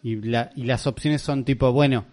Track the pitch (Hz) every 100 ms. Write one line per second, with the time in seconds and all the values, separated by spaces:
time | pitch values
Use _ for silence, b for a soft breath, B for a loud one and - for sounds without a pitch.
0 | 127 110 110 117 120 - 123 123 - 123
1 | 151 151 - 139 127 127 131 123 143 127
2 | 101